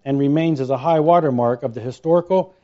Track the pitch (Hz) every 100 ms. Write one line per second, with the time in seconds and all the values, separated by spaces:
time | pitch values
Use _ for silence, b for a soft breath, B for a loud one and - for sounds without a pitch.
0 | - 139 139 147 165 151 131 135 147 160
1 | 151 175 156 123 120 123 131 113 117 127
2 | 160 170 175 185 185 b